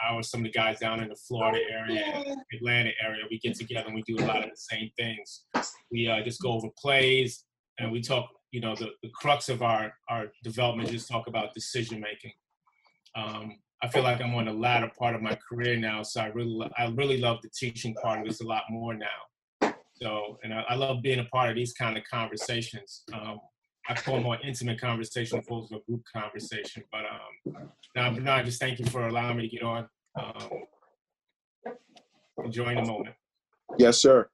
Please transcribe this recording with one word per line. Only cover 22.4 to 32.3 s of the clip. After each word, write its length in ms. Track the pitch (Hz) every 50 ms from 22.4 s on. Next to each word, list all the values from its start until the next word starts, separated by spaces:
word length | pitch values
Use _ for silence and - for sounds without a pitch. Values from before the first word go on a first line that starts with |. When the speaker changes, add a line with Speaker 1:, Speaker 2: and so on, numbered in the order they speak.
| - - 120 117 117 - 120 104 98 - - - - -
Speaker 1:
Um, 260 | 117 107 107 110 107 107 - _ _ _ _ _ _ _ - -
I 60 | 120
call 240 | - - 131 131 123
more 160 | 120 120 117 -
intimate 380 | 139 139 123 - 127 120 113 113
conversation 580 | 123 120 117 113 110 - - 123 113 120 - -
opposed 320 | - - 120 117 110 -
to 60 | 110
a 40 | 107 - 113
group 140 | 120 117 - -
conversation. 680 | - 110 104 - - 104 113 - 110 104 98 - - 113 - _
But, 120 | 110 107 107
um, 640 | 107 110 107 107 - - - - 143 143 - - - - _ - - -
now, 160 | 127 123 120
Bernard, 340 | 117 120 131 139 135 131 120
just 120 | 120 120 -
thank 220 | 135 127 120 120
you 60 | 120
for 200 | 123 123 123 117
allowing 300 | 113 117 117 117 120 120
me 120 | 117 113 113
to 80 | 117
get 60 | -
on. 260 | 117 117 113 117 110 - _ _ _ _ - -
Um, 300 | - 110 - - - - 123 - - - _ _ _ _ _ _ _ _ _ _ _ _ _ _ _ _ _ _ - 247 - - _ _ _ - - _ _ _ _ _